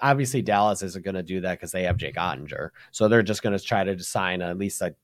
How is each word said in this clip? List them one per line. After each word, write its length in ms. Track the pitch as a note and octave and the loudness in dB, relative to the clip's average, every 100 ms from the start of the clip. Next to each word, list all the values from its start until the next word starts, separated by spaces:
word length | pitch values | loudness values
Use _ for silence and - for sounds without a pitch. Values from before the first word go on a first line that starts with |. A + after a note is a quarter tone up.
obviously 400 | C#3 C#3 C3 C3+ | 2 2 2 0
Dallas 400 | G2+ G2+ G#2 G2 | 2 4 4 2
isn't 200 | G2 F#2 F#2 | -4 -6 -6
gonna 180 | F#2 | -6
do 180 | E2+ F#2 | -4 -4
that 180 | F2+ F2 | -4 -6
'cause 120 | F2 | -6
they 120 | F#2 | -2
have 140 | F2+ F2+ | 0 0
Jake 180 | D2+ D#2 | -2 -4
Ottinger. 540 | F2+ C#2 D2 - E2 - - | -4 -4 -8 -10 -10 -12 -18
So 160 | - G#2+ | 0 6
they're 160 | A#2 | 6
just 200 | G2+ G#2 | 6 0
gonna 160 | A2 G2 | 0 -2
try 240 | - G#2+ | 0 0
to 140 | F#2+ F#2 | 0 -2
sign 420 | F2 A2 F#2 F2+ | -4 -2 0 -2
at 160 | F2 F2+ | -2 -2
least 240 | G2+ - | -4 -2
a 140 | F2+ - | -6 -6